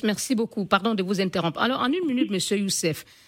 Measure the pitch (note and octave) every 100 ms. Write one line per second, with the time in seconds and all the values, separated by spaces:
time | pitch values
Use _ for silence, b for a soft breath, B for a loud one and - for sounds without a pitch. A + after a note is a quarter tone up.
0 | C4+ F#3+ - A3+ A#3 A3 F#3 G3 G#3+ G#3
1 | F3+ F#3+ F#3+ F#3 E3 - A3+ C4 B3 F4
2 | E4 B3+ G3+ F#3 - G#3 G3 - E3 D3
3 | - b